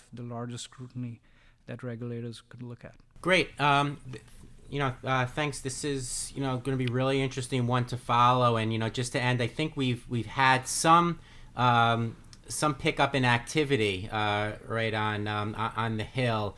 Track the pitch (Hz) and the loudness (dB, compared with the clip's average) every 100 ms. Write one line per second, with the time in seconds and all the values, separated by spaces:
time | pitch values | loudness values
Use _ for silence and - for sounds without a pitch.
0 | - 117 120 117 120 120 - - 123 127 | -18 -14 -10 -8 -8 -8 -12 -16 -14 -10
1 | 123 113 _ _ _ _ - 120 123 117 | -10 -10 _ _ _ _ -14 -12 -10 -8
2 | 120 117 120 113 - 120 120 117 - - | -8 -8 -8 -12 -16 -16 -14 -14 -18 -20
3 | - - 165 185 - - 147 143 143 147 | -20 -6 2 2 2 2 4 4 2 -4
4 | 127 131 - - - - - 139 135 127 | -12 -16 -16 -20 -20 -20 -8 -4 -2 -4
5 | 131 131 123 156 147 131 135 - 147 139 | -2 0 0 -2 -4 -4 -8 -6 -4 -4
6 | 123 - - - 139 127 131 131 123 123 | -4 -8 -8 -4 -2 -2 -2 -2 0 0
7 | 131 135 135 131 123 131 120 123 123 123 | 2 2 0 -4 -4 0 2 2 0 -4
8 | - 120 123 127 123 113 110 110 113 - | 2 6 6 6 4 4 2 0 -2 -2
9 | 123 139 123 123 120 - 156 147 131 120 | -4 -2 0 2 0 -2 -4 -2 -2 -2
10 | - 120 104 135 131 131 123 - 165 170 | -2 -4 -2 2 4 4 2 0 6 6
11 | 170 165 - - - - 123 120 117 117 | 6 0 -10 -20 -12 0 4 4 4 2
12 | 117 - - - - 120 151 143 160 - | -2 -6 -18 -20 -12 -2 -2 0 -2 2
13 | 139 139 127 120 - 156 139 135 104 92 | 2 2 2 2 0 0 2 2 2 0
14 | 110 110 107 104 107 107 - 113 113 107 | -4 -2 0 0 -2 -6 -6 -2 -2 0
15 | 107 104 104 104 104 104 113 107 113 110 | -2 -2 -2 -4 -4 -4 -4 -2 -2 -2
16 | 104 131 123 110 104 | -4 -2 0 0 -2